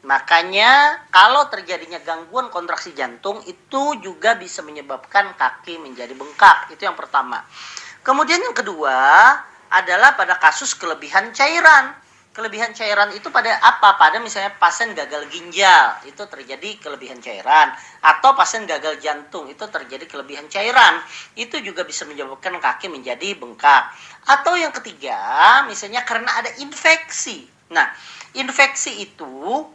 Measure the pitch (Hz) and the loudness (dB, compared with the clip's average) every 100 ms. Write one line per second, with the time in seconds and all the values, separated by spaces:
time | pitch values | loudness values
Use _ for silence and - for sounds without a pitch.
0 | 139 135 - 170 180 196 226 269 294 302 | -2 -2 2 0 2 2 4 6 4 0
1 | - 185 208 277 285 202 175 175 165 170 | 0 6 6 6 0 -4 -10 -12 -10 -14
2 | - 165 165 240 247 175 170 165 175 143 | -10 -10 -6 -8 -6 -8 -6 -8 -8 -10
3 | 127 117 196 208 180 180 _ 269 285 294 | -10 -8 -10 -10 -12 -20 _ -4 -2 -4
4 | - - 208 226 185 - 151 151 139 131 | -10 -2 -2 -2 -6 -14 -14 -16 -12 -14
5 | - 202 196 - 127 - - 165 147 123 | -2 -2 -2 -2 -4 -4 -16 -16 -16 -16
6 | 120 131 139 156 196 160 - 160 196 175 | -16 -14 -16 4 6 6 0 -8 -8 -8
7 | 151 143 127 117 - - - - - - | -6 -4 -4 -10 -12 -20 -18 -18 -20 -10
8 | - 269 311 339 494 - 208 165 143 131 | -2 0 2 0 -2 -6 -8 -4 -2 2
9 | 135 165 233 285 - _ _ 185 180 180 | 6 8 8 6 -4 _ _ -2 0 4
10 | 262 277 185 180 156 - 277 - 170 156 | 4 4 -2 4 2 2 -8 -8 -8 -8
11 | 147 190 226 226 285 330 330 294 262 - | -2 -2 -2 -2 0 4 6 6 4 -10
12 | _ _ _ - 220 214 208 214 220 202 | _ _ _ -12 -10 -6 -8 -6 -4 0
13 | 208 208 - 247 226 220 226 - 208 196 | 0 -2 -4 -4 -2 2 2 6 4 6
14 | 156 202 226 208 196 - 175 - 233 175 | 4 2 -8 -8 -8 0 -2 0 -6 -6
15 | 143 147 143 175 170 170 196 160 - - | -8 -10 -12 -16 -10 0 6 6 4 -2
16 | 135 143 202 143 127 135 202 208 151 139 | -16 -18 -16 -16 -16 -14 -14 -14 -14 -14
17 | 131 123 117 101 120 151 147 - - - | -16 -18 -16 -10 2 4 4 -2 -18 -2
18 | 156 160 262 277 277 226 202 151 151 151 | 0 4 2 2 0 -2 -6 -6 -6 -8
19 | 156 147 143 185 139 143 214 160 127 131 | -8 -8 -10 -16 -16 -16 -10 -10 -12 -18
20 | 165 147 135 143 151 196 220 247 202 170 | -16 -16 -14 -16 -10 -6 0 4 4 4
21 | - - - - 233 311 208 180 175 - | -8 -18 -18 -14 -10 -10 -10 -10 -10 -10
22 | 151 147 135 135 185 180 139 - 190 147 | -12 -12 -14 -10 -10 -4 -4 -4 -10 -12
23 | 127 120 196 202 120 113 143 135 117 - | -10 -8 -8 -10 -14 -2 4 4 2 -14
24 | - - - 277 277 359 320 - 220 170 | -20 -12 0 2 2 -2 -2 -6 -14 -14
25 | 135 104 101 135 185 254 254 202 208 240 | -10 -8 -4 4 6 6 2 -8 -8 -8
26 | 247 226 240 226 240 - 285 - 320 320 | -6 -6 -4 -4 -6 -12 -16 -2 0 0
27 | - - - 180 - _ _ 165 - - | -2 -10 -10 -12 -18 _ _ -2 -2 -4
28 | - - - 254 262 262 269 - 294 208 | -20 -20 -16 -10 -8 0 0 0 -10 -10
29 | 196 _ 151 131 160 269 302 | -16 _ -18 -12 -8 -8 -8